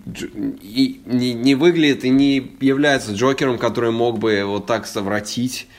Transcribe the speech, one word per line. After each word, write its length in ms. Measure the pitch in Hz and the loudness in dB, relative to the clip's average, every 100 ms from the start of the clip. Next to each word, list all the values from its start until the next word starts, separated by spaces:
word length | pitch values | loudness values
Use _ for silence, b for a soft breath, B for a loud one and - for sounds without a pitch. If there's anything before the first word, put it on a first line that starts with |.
| - | -12
Дж-, 500 | - 117 107 92 - | -12 -10 -6 -6 -8
и 400 | 98 120 131 - - | -6 0 0 0 -4
не, 280 | 123 123 | -2 0
не 220 | 117 131 135 | 0 2 4
выглядит 480 | 170 165 147 113 | 4 4 2 2
и 60 | 127 | 2
не 260 | 131 139 139 127 - | 4 4 2 -2 -2
является 540 | 135 135 147 135 110 | 0 2 2 2 -2
Джокером, 440 | 101 131 135 139 113 | -2 0 0 -2 0
который 340 | 117 110 117 | -2 0 0
мог 280 | 113 120 110 | 0 0 0
бы 240 | 110 101 101 | 0 0 0
вот 200 | 101 95 | -4 -2
так 200 | 113 107 | -4 -4
совратить, 800 | 110 98 104 107 120 127 - - | -6 -4 -4 -4 -4 -4 -6 -14